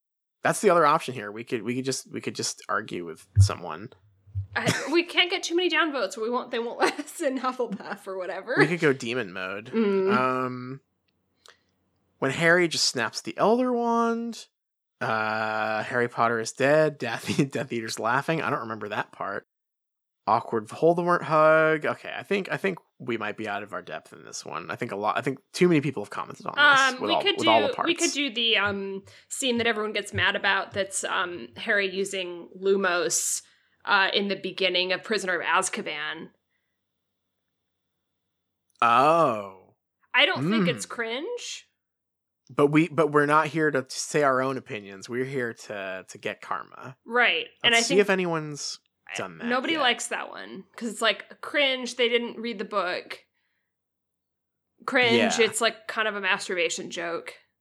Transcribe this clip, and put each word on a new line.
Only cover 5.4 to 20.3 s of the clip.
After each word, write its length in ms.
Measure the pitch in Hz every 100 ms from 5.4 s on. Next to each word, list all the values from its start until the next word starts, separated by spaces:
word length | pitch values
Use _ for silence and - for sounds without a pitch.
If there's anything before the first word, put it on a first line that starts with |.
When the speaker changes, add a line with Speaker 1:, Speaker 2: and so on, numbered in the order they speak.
Speaker 2:
too 140 | - 339
many 120 | 349
downvotes. 480 | 311 330 269 190 226
We 140 | 220
won't, 220 | 247 233
they 80 | 240
won't 180 | 233 -
<laughs> 20 |
let 160 | 247 -
us 200 | - -
in 200 | 294 262
Hufflepuff 680 | 254 247 226 196 147 202 202
or 100 | 190
whatever. 380 | 185 180 214 311
Speaker 1:
We 120 | 151
could 100 | 170
go 120 | 156
demon 400 | 131 117 123 98
mode. 400 | 95 92 101 113
Speaker 2:
Mm. 420 | 226 208 196 190 127
Speaker 1:
Um, 640 | 127 127 127 127 127 139 _ _ _ _ _ _ - _ _ _ _ _ _ -
when 100 | 135
Harry 380 | 131 165 180 170
just 160 | 139 -
snaps 340 | 127 110 -
the 160 | - -
Elder 360 | 185 240 254
Wand, 760 | 240 233 233 233 233 233 220 - _ _ _ _ -
uh, 840 | 120 110 110 110 110 110 110 107
Harry 260 | 110 123 120
Potter 300 | - 117 117
is 140 | 113
dead. 460 | - 131 156 156 143
Death, 520 | 120 117 - 110 139
<laughs> 0 |
Death 220 | 120 123
Eater's 260 | 117 110 113
laughing. 440 | 110 131 143 160
I 80 | 110
don't 100 | 143
remember 300 | 113 110 104
that 200 | 110 -
part. 380 | - 95 101 _ _ _ _ _ _ _ _
Awkward 420 | -